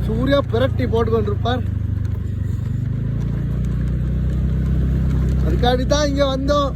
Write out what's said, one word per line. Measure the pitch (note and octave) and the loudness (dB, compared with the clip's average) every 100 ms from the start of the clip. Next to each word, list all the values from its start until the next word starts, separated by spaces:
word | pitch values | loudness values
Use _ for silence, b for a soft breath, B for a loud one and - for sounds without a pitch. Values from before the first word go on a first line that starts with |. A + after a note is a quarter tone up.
| - | -2
சூர்யா | A3 B3+ C#4 C4 | 0 2 2 2
பிரட்டி | A3+ C4+ - B3+ | 0 0 0 0
போட்டு | A3+ A3+ | 0 2
கொண்டிருப்பார். | A3+ G#3 G3+ A3+ B3 - - - - - - - - - - - - - - - - - - - - - - - - - - - - - - - - - - - - - - | 0 0 -2 -2 -2 -2 -4 -2 -4 -2 -4 -4 -4 -4 -4 -4 -4 -4 -4 -4 -2 -2 -4 -4 -2 -2 -2 -2 -2 -2 -2 -2 0 0 0 2 2 2 2 2 2 2 2
அதுக்காண்டி | - - A#3+ B3+ C4 | 2 4 4 2 2
தான் | C#4+ D4+ | 2 2
இங்க | C#4 C#4 | 2 0
வந்தோம். | C4+ C#4 C#4+ C#4 | 0 2 2 0